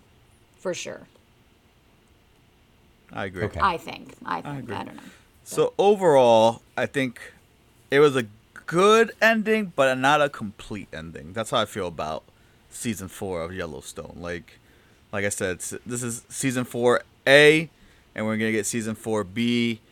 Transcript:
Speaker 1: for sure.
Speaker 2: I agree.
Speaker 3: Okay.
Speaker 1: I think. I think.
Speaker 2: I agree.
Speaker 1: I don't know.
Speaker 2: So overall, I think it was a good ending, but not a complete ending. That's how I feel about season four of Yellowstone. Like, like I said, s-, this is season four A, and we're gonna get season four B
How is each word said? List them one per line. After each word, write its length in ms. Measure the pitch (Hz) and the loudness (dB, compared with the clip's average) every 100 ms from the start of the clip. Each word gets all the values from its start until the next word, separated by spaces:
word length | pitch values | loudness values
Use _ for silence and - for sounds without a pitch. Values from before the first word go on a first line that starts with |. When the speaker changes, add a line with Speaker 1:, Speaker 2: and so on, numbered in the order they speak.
| _ _ _ _ _ _ | _ _ _ _ _ _
Speaker 1:
for 160 | 190 | -8
sure. 320 | 165 - - - _ _ _ _ _ _ _ _ _ _ _ _ _ _ _ _ _ _ _ _ | -8 -10 -14 -18 _ _ _ _ _ _ _ _ _ _ _ _ _ _ _ _ _ _ _ _
Speaker 2:
I 140 | 110 101 | -10 -8
agree. 180 | 92 | -6
Speaker 3:
Okay. 160 | 87 - | -6 -2
Speaker 1:
I 140 | 98 87 | -2 -2
think. 380 | - - - - | -10 -16 -20 -18
I 160 | - 170 | -10 -8
think. 60 | 147 | -8
Speaker 2:
I 40 | 139 | -12
agree. 160 | - 196 | -10 -12
Speaker 1:
I 80 | |
don't 120 | 90 - | -12 -16
know. 60 | - - _ _ | -20 -20 _ _
Speaker 2:
So 300 | - - 151 - | -10 -4 -2 2
overall, 840 | 196 208 180 135 120 113 113 117 _ - | 2 4 4 6 6 6 6 2 _ -6
I 100 | 123 | -4
think 460 | 139 131 - - - _ _ _ _ _ | -2 -4 -6 -20 -20 _ _ _ _ _
it 100 | 139 | 4
was 160 | 151 127 | 6 4
a 80 | 107 - _ - - | -4 -10 _ -18 -4
good 460 | 165 202 220 226 - | 2 4 4 2 2
ending, 520 | 220 226 208 220 185 - | 2 2 0 -2 -2 0
but 180 | 135 131 | 2 2
not 240 | 131 151 | 2 2
a 60 | 143 | 0
complete 600 | - 104 - - 107 - | -2 -12 -12 -12 -12 -12
ending. 400 | 78 82 71 76 | -14 -14 -14 -12
That's 180 | 104 110 | -10 -2
how 80 | 127 | -2
I 60 | 107 | -2
feel 200 | 107 87 | -4 -8
about 340 | 82 78 76 - _ _ _ _ | -6 -8 -8 -12 _ _ _ _
season 380 | - 120 95 92 | -10 -8 -6 -10
four 340 | - 98 87 | -10 -8 -6
of 100 | 85 | -8
Yellowstone. 640 | 92 85 69 - - 78 73 | -8 -10 -10 -14 -16 -16 -14
Like, 400 | 87 87 - - _ _ _ _ _ | -10 -10 -12 -20 _ _ _ _ _
like 120 | 101 | -6
I 40 | 101 | -4
said, 280 | - 98 90 | -4 -4 -6
s-, 160 | - - | -10 -12
this 180 | - 120 | -10 -8
is 200 | 123 117 - | -8 -10 -12
season 360 | - 135 127 | -6 -4 -4
four 380 | 120 120 120 120 - _ 131 | -6 -2 2 2 -2 _ 6
A, 420 | 143 151 156 165 _ _ _ _ | 8 8 6 0 _ _ _ _
and 100 | - | -8
we're 120 | 107 110 | -4 -2
gonna 140 | 110 | -2
get 120 | 110 101 | -2 -2
season 280 | 120 110 | -4 -6
four 300 | 107 113 107 | -8 -4 -4
B 560 | 92 107 120 120 117 110 _ | -4 -4 -2 0 -2 -4 _